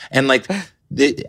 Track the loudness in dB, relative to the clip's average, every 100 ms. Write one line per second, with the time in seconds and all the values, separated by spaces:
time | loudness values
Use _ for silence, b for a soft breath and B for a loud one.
0 | B 0 2 0 0 -6 -8 B _ 2
1 | 2 2